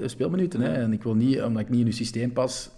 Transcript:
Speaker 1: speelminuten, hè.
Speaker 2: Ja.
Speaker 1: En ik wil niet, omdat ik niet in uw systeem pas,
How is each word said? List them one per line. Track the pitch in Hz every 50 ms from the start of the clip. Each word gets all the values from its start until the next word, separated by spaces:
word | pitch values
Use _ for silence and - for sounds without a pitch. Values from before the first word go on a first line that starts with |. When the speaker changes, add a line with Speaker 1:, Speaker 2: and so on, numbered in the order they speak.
| - -
Speaker 1:
speelminuten, | - - 190 175 175 185 180 175 180 113
hè. | 127 151 156
Speaker 2:
Ja. | 131
Speaker 1:
En | 117 110
ik | 110 107
wil | - 117 110
niet, | 110 120 135 135 127
omdat | - 120 113 110
ik | 104 -
niet | 123 120
in | 117
uw | 110
systeem | 104 - 113 117 - 113 120 123
pas, | 120 127 127 127 - - - - -